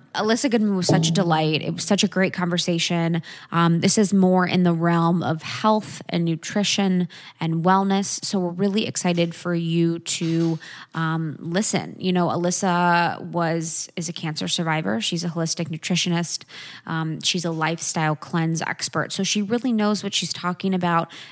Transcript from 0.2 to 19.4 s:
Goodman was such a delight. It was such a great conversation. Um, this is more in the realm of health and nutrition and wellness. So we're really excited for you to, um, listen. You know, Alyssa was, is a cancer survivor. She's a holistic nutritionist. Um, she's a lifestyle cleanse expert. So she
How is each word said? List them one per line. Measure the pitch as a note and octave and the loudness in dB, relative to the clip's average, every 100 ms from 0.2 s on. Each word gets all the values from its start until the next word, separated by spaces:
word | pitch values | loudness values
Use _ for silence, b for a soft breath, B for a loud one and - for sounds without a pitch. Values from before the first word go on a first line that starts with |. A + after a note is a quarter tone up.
| G#3+ A#3 C#4 | 0 2 2
Goodman | A3 G#3+ G3 | 2 2 2
was | F3 | 4
such | D#3+ D#3+ | 4 4
a | |
delight. | E3 E3+ D#3+ D#3 D#3 | 2 2 4 2 0
It | - | -2
was | E3+ | -2
such | - G3+ | 0 2
a | G3+ | 2
great | F#3 F#3+ | 2 0
conversation. | - F3+ F3 - E3+ - F3 E3 E3 B B B | 0 -2 0 0 0 0 0 2 0 B B B
Um, | E3 E3+ E3+ | 2 4 4
this | D#3+ G#3 | 4 4
is | G3 | 4
more | G3 F#3 F#3 F3 | 6 6 4 4
in | F3+ | 4
the | F3+ | 4
realm | E3 E3+ E3+ E3 E3+ | 4 2 4 4 2
of | A#2+ D#3+ | 0 -4
health | - - G#3+ G#3+ - - - | -6 -2 2 2 0 -12 -6
and | F3 | -2
nutrition | E3+ D#3+ - G#3 G3+ - G3 F3+ F3+ B B B | 0 -2 -2 -2 0 0 2 2 0 B B B
and | E3 E3 | -4 0
wellness. | E3+ F#3+ G3 G3 G3 - | 4 4 2 0 0 -2
So | - G3+ | -2 0
we're | F3 | -2
really | F3 G3+ G3 - | 0 0 0 -2
excited | - F3+ E3+ E3+ | -2 0 2 0
for | E3 F3 E3+ | -2 -4 -2
you | E3+ E3+ E3+ E3 | 0 2 2 0
to, | E3+ - E3 E3 E3 D#3+ B B B | -4 -4 0 2 2 0 B B B
um, | D#3+ D#3+ E3 D#3+ - | -4 -2 -2 -4 -6
listen. | E3 F3 A3 F3+ D#2 - | -4 -2 0 0 -4 -6
You | F#3 | 0
know, | F3+ E3+ | 2 2
Alyssa | C#3 F3 F3+ G3 F3 F3 E3+ E3+ - | 0 0 0 0 2 4 4 2 -2
was, | F3 E3 E3 E3 E3 - - - | -6 -2 0 0 -2 -4 -6 -8
is | E3 | -8
a | |
cancer | E3+ E3 D#3 F3+ | -6 -6 -4 -4
survivor. | - E3 D#3 F3+ A3 | -2 0 -2 -2 -2
She's | G#3+ E3+ | -2 -2
a | F3 | -4
holistic | E3 E3 - E3+ | -2 -2 -2 -4
nutritionist. | D#3 - F3 F#3 E3+ E3 - - B B B - | -6 -2 0 2 0 -2 -6 -10 B B B -8
Um, | E3 D#3+ D#3 | -4 -4 -4
she's | - F3+ | -2 -2
a | E3+ | -2
lifestyle | D#3+ D#3 E3 - F3 D#3 | -2 -2 -2 -2 0 0
cleanse | D3+ - E3+ E3 D#3+ | 0 -2 -2 0 0
expert. | - - - E3 - | -4 -6 -4 -4 -4
So | - | -2
she | F#3+ G#3 | 0 0